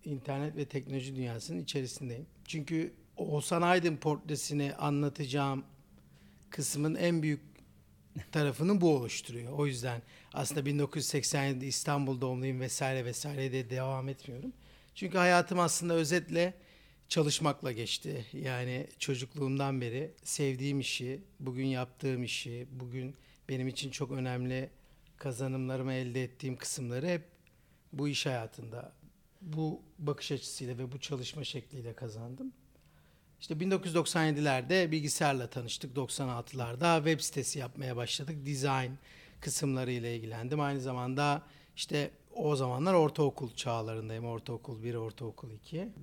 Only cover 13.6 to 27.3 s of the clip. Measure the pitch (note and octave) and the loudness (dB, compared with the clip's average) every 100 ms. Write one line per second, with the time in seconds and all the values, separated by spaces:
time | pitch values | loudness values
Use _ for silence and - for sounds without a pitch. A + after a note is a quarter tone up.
13.6 | A#2+ B2+ C3 C3+ C3 C3+ - A#2+ B3+ - | -2 -2 -2 -2 -4 -6 -10 -8 -8 -10
14.6 | - - - - F#3+ F#3 F3+ F3 F3 F3+ | -20 -20 -20 -6 0 6 8 8 6 4
15.6 | F3 - E3+ E3 D#3 F3 F3 E3 F3 F3+ | 4 4 2 4 6 2 2 2 2 0
16.6 | - - - - _ - D3 - D#3 C#3 | -18 -20 -20 -20 _ 4 4 4 2 2
17.6 | C3 A#2 A2+ - - C#3+ A2 C#3 C3+ B2+ | -2 -4 -2 -2 -2 -6 -6 -6 -4 -2
18.6 | B2 B2+ - - - C3 B2+ D3+ C3+ C#3 | -2 -4 -6 -6 -2 -2 -4 -2 0 2
19.6 | C#3 C3+ A#2+ A#2+ D#3+ - - - C#3+ B2+ | 0 0 -2 -4 -6 -8 -6 0 0 0
20.6 | C#3 C#3 B2+ - B2 C3+ - - C3 B2+ | 0 0 0 -2 -4 -6 -10 -10 -6 -2
21.6 | C3+ C3 B2+ - C#3 B2+ A#2+ - - A#2 | 0 0 -2 -4 -2 0 -2 -4 -6 -8
22.6 | B2 B2+ B2 B2+ B2+ - - - - C3 | -10 -10 -8 -6 -8 -10 -20 -20 -6 -2
23.6 | B2+ B2 C#3 - C3 C3+ B2+ B2 B2+ B2+ | -2 -2 -6 -4 -4 -2 0 0 0 -2
24.6 | C3+ - - - - - C#3+ B2 C3+ C3 | -4 -10 -20 -20 -20 -8 -6 -2 -2 0
25.6 | B2+ C3 C3 C3 B2+ B2 B2 - C3 B2+ | -2 -2 0 -2 -2 -2 -4 -4 -6 -4
26.6 | - - B2 B2 E3 F3 - | -6 -4 -4 -2 0 0 -2